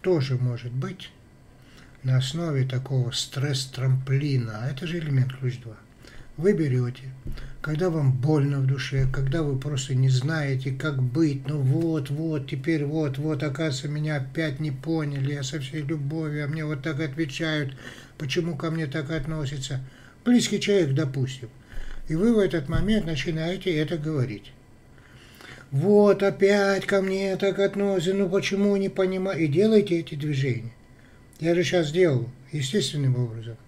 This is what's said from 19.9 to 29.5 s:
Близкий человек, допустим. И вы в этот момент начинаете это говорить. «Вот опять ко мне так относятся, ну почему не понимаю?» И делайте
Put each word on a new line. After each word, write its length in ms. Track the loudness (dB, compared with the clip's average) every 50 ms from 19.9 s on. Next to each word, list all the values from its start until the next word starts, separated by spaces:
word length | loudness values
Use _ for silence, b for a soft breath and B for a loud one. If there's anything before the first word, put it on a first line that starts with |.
| B B B B B B 2
Близкий 340 | 4 4 6 4 2 0 -2
человек, 360 | 2 2 4 4 4 4 2
допустим. 540 | 2 0 0 0 -2 -2 -2 -4 -10 -14 -16 -16 B B B B B B B B B B
И 80 | -4 0
вы 180 | 2 4 4 4
в 60 | 4
этот 300 | 4 2 0 -2 -2 0
момент 360 | 0 2 2 4 2 2 2
начинаете 680 | 0 -2 -2 -2 -2 -2 -2 -2 -2 -4 -2 -2 0 0
это 220 | 0 0 0 -2
говорить. 540 | -4 -2 -2 0 0 0 -2 -4 -10 -12 -18 -20 -20 -20 -20 -20 -20 -20 -20 B B B B B B B B B B B B B B B B
«Вот 500 | -2 2 4 8 8 8 8 8 6 6
опять 640 | 4 0 4 4 4 6 6 6 4 4 2 0 0
ко 160 | 2 2 2
мне 360 | 2 2 0 0 0 -2 0
так 200 | 0 0 0 2
относятся, 560 | 2 0 0 2 0 0 2 2 2 2 0 2
ну 140 | 2 0
почему 480 | 2 2 0 0 0 0 2 4 4 4
не 140 | 2 0 0
понимаю?» 500 | 0 0 0 2 2 0 -2 -2 0 0
И 80 | 0
делайте 520 | 2